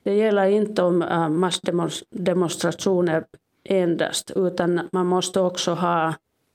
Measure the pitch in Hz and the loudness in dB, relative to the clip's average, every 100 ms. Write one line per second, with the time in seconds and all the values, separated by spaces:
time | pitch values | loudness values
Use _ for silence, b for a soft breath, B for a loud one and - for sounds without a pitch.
0 | 202 202 220 202 190 208 214 208 180 175 | -2 0 2 4 4 2 2 0 2 2
1 | 160 170 160 160 185 - - 175 165 - | 0 0 0 0 0 0 -2 -2 -2 -6
2 | - 208 185 180 170 - 170 170 196 180 | -12 -4 -2 0 0 -2 -4 -2 0 2
3 | 175 160 - - _ _ - 190 175 165 | 2 0 -4 -14 _ _ -2 0 2 0
4 | 160 - - - 180 185 170 175 170 185 | -2 -4 -6 -2 0 0 0 0 -2 -2
5 | 180 185 180 196 180 180 - 170 180 170 | 0 0 0 0 0 -2 -4 -2 0 0
6 | 160 160 _ _ _ | -2 -4 _ _ _